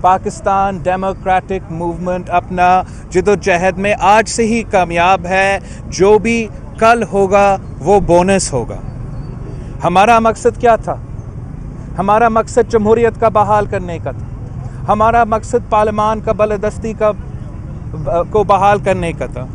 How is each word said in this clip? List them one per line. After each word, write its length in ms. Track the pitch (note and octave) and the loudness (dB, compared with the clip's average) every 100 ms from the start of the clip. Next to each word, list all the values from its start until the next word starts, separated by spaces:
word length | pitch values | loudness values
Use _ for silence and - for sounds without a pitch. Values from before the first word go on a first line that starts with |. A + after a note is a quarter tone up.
पाकिस्तान 760 | F3+ F#3+ G#3 G3 G#3 G3 G3 F#3+ | 2 0 -2 -6 -2 0 0 -2
डेमोक्रेटिक 840 | D3+ F#3 F#3+ F#3+ F#3+ F#3 F3+ F#3+ - | -2 -2 -4 -4 -2 -2 -2 -8 -8
मूवमेंट 580 | E3 E3+ E3 F3+ F3+ F3 | -6 -6 -6 -6 -6 -2
अपना 360 | F3 F3 F3+ F3+ F#3 E3+ - - | -2 -2 0 4 2 0 -12 -2
जिदोजहद 680 | F3 F#3+ G3+ - F3 F#3 F#3 | 0 2 0 2 2 2 0
में 160 | G3+ G#3 | -2 2
आज 320 | F3+ G#3+ A3 | 4 4 2
से 160 | - | 0
ही 180 | A3+ A#3 | 0 0
कामयाब 640 | G#3+ G3 F3 E3+ F3 F#3+ F3 | 0 0 2 2 2 2 0
है। 340 | F#3+ G3 G3 - - - | 0 2 0 -6 -14 -10
जो 280 | - F#3+ G#3+ | 2 4 4
भी 240 | G#3 A#3 A3 - - - | 4 -2 -4 -8 -14 2
कल 240 | A3+ A#3+ | 4 4
होगा 560 | G3+ G3 G3 G3+ G3+ F#3+ - - | 2 0 2 4 4 2 -4 -6
वो 200 | D#3 G3+ | 2 2
बोनस 480 | F3 E3+ F3+ G3 - | 6 4 4 2 0
होगा। 260 | C3 A2 F#2+ - - - - - - - - - - | -4 -4 -8 -10 -10 -10 -10 -10 -10 -10 -12 -10 -4
हमारा 360 | E3 F3+ G#3 A#3 | 0 4 6 6
मकसद 380 | A3+ A3 A#3+ G#3+ | 4 2 0 2
क्या 180 | A#3+ A3 | 2 2
था? 220 | - C3 - - - - - - - - - - | 0 -8 -8 -12 -12 -12 -12 -12 -12 -12 -10 -4
हमारा 320 | F#3+ G#3+ A#3 | 2 4 4
मकसद 400 | A3 - - A3+ | 2 0 0 2
जमहूरियत 480 | A#3 G#3 A3+ A#3 - | 2 4 4 2 2
का 120 | A3+ | 2
बहाल 380 | G#3+ G3+ G#3+ G3+ | 2 2 2 0
करने 320 | G3+ F3+ E3 | -4 -6 -6
का 120 | D3 | -8
था। 720 | B2 - - - - - - - | -8 -10 -10 -10 -10 -10 -10 -2
हमारा 360 | G#3 A3 A#3 A3+ | 2 4 4 2
मकसद 440 | A3 - A#3+ - | 0 0 -4 0
पार्लियामान 500 | G#3+ G#3+ G#3+ G#3+ A3 | 0 2 0 0 0
का 120 | G#3+ | -2
बालादस्ती 600 | G#3+ G#3+ G#3 G#3 - A3+ | 0 0 0 -4 -4 -8
का, 180 | G#3+ G#3+ G3+ - - - - - - - D#3+ D3 E3+ | 0 0 0 -8 -12 -12 -12 -12 -12 -10 -8 -2 -2
को 200 | F3 G#3+ | 0 0
बहाल 380 | F#3+ G3 G3 G#3 | 2 4 4 2
करने 320 | - F#3 E3+ | 0 -2 -2
का 140 | D3+ B2+ | -4 -8
था। 200 | B2+ B2+ | -8 -10